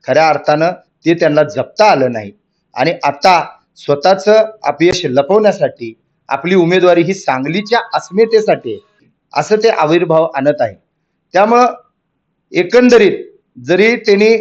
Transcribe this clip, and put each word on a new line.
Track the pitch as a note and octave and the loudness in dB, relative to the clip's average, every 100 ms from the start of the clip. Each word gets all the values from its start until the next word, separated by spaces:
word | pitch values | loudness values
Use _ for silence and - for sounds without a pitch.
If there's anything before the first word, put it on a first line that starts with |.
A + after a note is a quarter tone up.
| - | -2
खऱ्या | D3+ D#3 | 0 0
अर्थानं | D3 - D3+ E3 F3+ _ _ | 0 -2 0 -2 -4 _ _
ते | D#3 | -4
त्यांना | E3+ D#3+ D3 | 0 0 0
जपता | D3 - - - | 0 -4 -8 0
आलं | G#3+ D3+ B2+ | 2 2 0
नाही | A#2 G2+ _ _ _ _ | -4 -12 _ _ _ _
आणि | - C3+ F3 | -4 -4 -2
आता | D3 C#3+ F#3+ F3 C#3+ - _ | -4 0 2 2 -2 -14 _
स्वतःचं | _ - C#3+ - D3 - G#3+ G#3+ - | _ -4 0 2 0 2 2 0 -4
अपयश | - C#3+ E3+ F3+ | -8 0 0 0
लपवण्यासाठी | D#3+ B2+ C#3 G#3 G#3 - C#3+ - A#2 - _ _ - | -2 -2 0 0 0 0 -6 -6 -16 -16 _ _ -10
आपली | C#3 E3+ | -6 0
उमेदवारी | F#3+ E3 F#3 F3+ F3 | 0 2 2 2 2
ही | D#3+ | 0
सांगलीच्या | F#3+ - C3 C#3 F3+ G#3 A#3 G#3 | -4 -6 -6 -4 -6 -4 -4 -4
अस्मितेसाठी | D3 - F#3 A3+ A3 G3 C#3+ B2 | -8 -6 -2 2 2 0 -4 -6
आहे, | G2+ _ _ _ _ _ | -12 _ _ _ _ _
असं | C3+ D3+ | -6 -2
ते | G#3+ A3+ | 0 0
आविर्भाव | - D#3 E3+ F3 D#3+ | 0 0 0 2 0
आणत | E3 C#3 C#3 C3+ | 0 -2 -4 -2
आहे. | A#2 F#2+ _ _ _ _ _ | -6 -6 _ _ _ _ _
त्यामुळं | F3 A3 A#3+ B3 - _ _ _ _ _ _ _ | 0 2 2 2 -2 _ _ _ _ _ _ _
एकंदरीत | E3+ F3 B3 B3 A#3+ G3+ - - _ _ B2+ | -4 2 2 4 4 2 -2 -12 _ _ -18
जरी | B2 F3+ A3 | -4 0 0
त्यांनी | A#3+ - G3+ G#3+ A3+ | 0 0 2 2 0